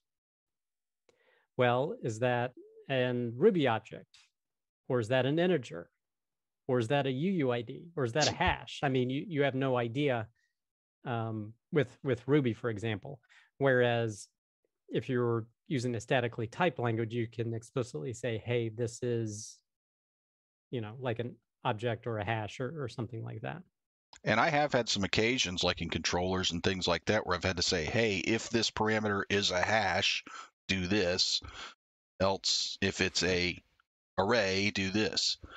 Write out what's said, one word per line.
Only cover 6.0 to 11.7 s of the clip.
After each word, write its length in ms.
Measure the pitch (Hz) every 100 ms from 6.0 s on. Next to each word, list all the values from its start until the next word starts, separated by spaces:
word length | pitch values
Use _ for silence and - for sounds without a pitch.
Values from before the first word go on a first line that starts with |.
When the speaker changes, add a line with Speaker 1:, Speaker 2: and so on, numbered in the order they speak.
| _ _ _ _ _ _ -
Speaker 1:
Or 120 | 127
is 80 | 113
that 180 | 143 135
a 60 |
U 200 | 131 175
U 200 | 185 131
I 100 | 120
D? 280 | 120 143 170 -
Or 100 | 123
is 80 |
that 160 | 156 135
a 40 |
hash? 460 | 113 175 131 123 -
I 80 | 143
mean, 200 | 131 127
you, 140 | 139 214
you 140 | 143
have 120 | 143 131
no 220 | 135 123
idea, 500 | 120 123 147 120 107 _ _ _ _ _ _ _ -
um, 480 | 117 113 110 107 - _